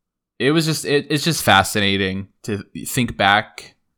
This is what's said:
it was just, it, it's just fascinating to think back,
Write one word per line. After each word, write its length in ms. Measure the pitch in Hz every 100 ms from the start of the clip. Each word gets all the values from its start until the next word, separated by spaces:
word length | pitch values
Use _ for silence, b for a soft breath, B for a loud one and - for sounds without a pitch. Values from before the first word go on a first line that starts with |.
| _ _ _ _
it 120 | 127
was 160 | 165 156
just, 180 | 151
it, 220 | - 147 139
it's 160 | 151
just 180 | 170 151
fascinating 840 | - 98 95 110 98 98 95 95 98 _
to 200 | - 101 - - -
think 300 | - 113 107
back, 600 | 98 104 107 - - _ _